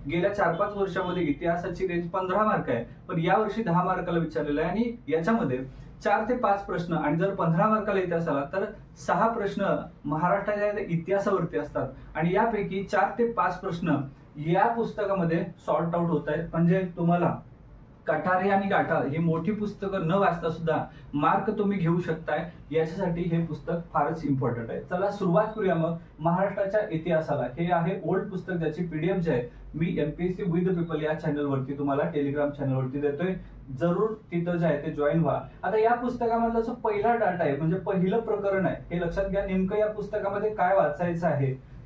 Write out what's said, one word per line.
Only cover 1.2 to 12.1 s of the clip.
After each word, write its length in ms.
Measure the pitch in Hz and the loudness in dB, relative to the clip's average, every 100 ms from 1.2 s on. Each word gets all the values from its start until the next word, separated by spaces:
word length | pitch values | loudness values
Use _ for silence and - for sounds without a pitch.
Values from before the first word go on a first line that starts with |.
इतिहासाची 640 | 156 139 170 170 196 175 190 | -2 0 -2 -2 -4 -4 -2
रेंज 220 | 175 170 | -2 -2
पंधरा 340 | 190 185 196 | -4 0 0
मार्क 260 | 214 180 - | 2 0 0
आहे, 160 | 117 117 - - | -4 -4 -12 -6
पण 120 | 175 | -2
यावर्षी 440 | 165 202 214 220 | 2 4 2 0
दहा 200 | 180 180 | 0 2
मार्काला 360 | 180 175 170 170 | 2 0 0 0
विचारलेला 420 | 151 160 147 147 | 0 -2 -2 0
आहे 80 | 170 | 0
आणि 280 | 208 233 - - | 0 -2 -4 -2
याच्यामध्ये 760 | 160 180 220 147 127 135 - - - | 0 2 2 2 -2 -6 -12 -18 -6
चार 260 | 214 214 226 | 0 2 2
ते 60 | 233 | 2
पाच 300 | 208 196 - | 2 2 0
प्रश्न 280 | 175 165 | -4 -2
आणि 240 | 160 - 165 | 0 0 2
जर 160 | 196 | 0
पंधरा 340 | - 165 165 214 | 2 2 4 4
मार्काला 320 | 214 208 190 | 4 2 0
इतिहास 280 | 175 165 165 | 0 0 0
आला 160 | 139 139 | -2 -2
तर 120 | 190 214 - - - - | -2 -4 -6 -18 -8 -2
सहा 200 | 175 226 | 2 2
प्रश्न 480 | 220 196 202 190 - - - 143 | 0 -2 -2 0 0 -4 -10 -4
महाराष्ट्राच्या 800 | 151 175 196 208 208 208 202 - | 0 2 2 0 0 0 -2 -2
इतिहासावरती 680 | 165 185 196 202 190 165 151 | -2 0 0 2 0 0 -2
असतात 320 | 147 147 - - - | -4 -4 -4 -6 -10